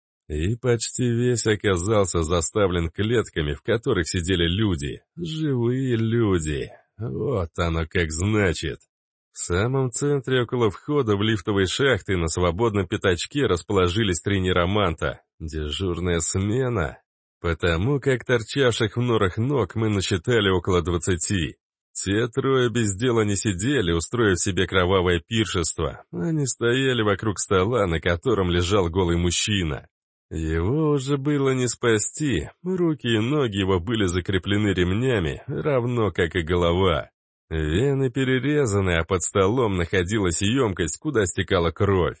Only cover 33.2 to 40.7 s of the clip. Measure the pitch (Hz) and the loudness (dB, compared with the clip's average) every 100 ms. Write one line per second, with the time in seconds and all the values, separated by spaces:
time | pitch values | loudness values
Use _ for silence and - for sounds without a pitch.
33.2 | 117 151 123 98 95 92 92 110 95 90 | 0 0 0 0 0 0 0 0 0 0
34.2 | - 92 95 101 104 90 87 101 127 101 | -2 -2 0 0 2 2 0 0 0 0
35.2 | 78 65 - 151 156 131 123 120 104 92 | 0 -4 -8 -6 -2 -2 0 0 0 0
36.2 | 85 92 78 87 85 87 95 73 - _ | 0 0 0 2 2 4 2 2 -4 _
37.2 | _ _ _ 80 76 87 139 135 131 139 | _ _ _ -4 -2 0 0 0 -2 -2
38.2 | 127 131 139 147 123 101 92 82 82 92 | 0 0 0 0 0 0 2 0 0 -2
39.2 | - 101 95 131 110 92 85 95 90 110 | 0 2 2 2 0 0 0 -2 0 0
40.2 | 92 80 101 135 113 | 0 0 0 0 0